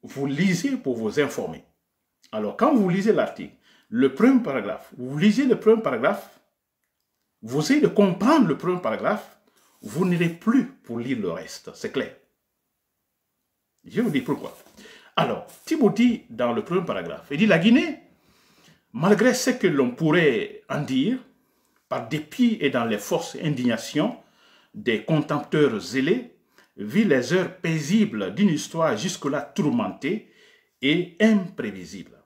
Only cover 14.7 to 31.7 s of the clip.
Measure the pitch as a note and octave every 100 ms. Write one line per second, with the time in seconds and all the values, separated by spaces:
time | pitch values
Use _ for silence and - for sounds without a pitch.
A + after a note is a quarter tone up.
14.7 | - - - - - E3 - - - -
15.7 | D#4+ G#3+ - A#3+ A3 - A2+ A#2+ A#2 -
16.7 | F3 E3+ F#2+ E2+ D2 - D3 G#3+ E3 F#3+
17.7 | B3 E4+ - _ _ _ _ _ _ _
18.7 | _ _ - E3+ G3+ A#3+ A#3+ - A#3 F#3
19.7 | C#3+ B2 A#2+ D#3+ E3+ D#3 A2+ - - _
20.7 | C#3+ C3+ C3 D#3+ B3+ - _ _ _ _
21.7 | _ _ B2+ A#2 D3+ - - A#3+ A3 C#3+
22.7 | B2+ A#2 G#2 - D#3+ - - E3 C#3 B2
23.7 | A2 - D3 G3 A#3+ _ _ _ _ _
24.7 | - G#2+ A2 - D#3 - D3 - D#3 D3
25.7 | A2 F2+ A#2+ C#3 A#3+ - _ _ _ _
26.7 | - G#2 D3+ G#3+ C3+ A#2+ F3+ F3 - E3
27.7 | D#3+ C#3+ G#3+ G#3 A2 F#2 A#2 G3+ C#4+ -
28.7 | E3 D#3+ G#2+ F3 - C#3+ C#3 - - D3+
29.7 | A#2+ G2 - C3+ G#3 - _ _ _ _
30.7 | _ C3 E3 F3 - A3 G#3 F3 - A2+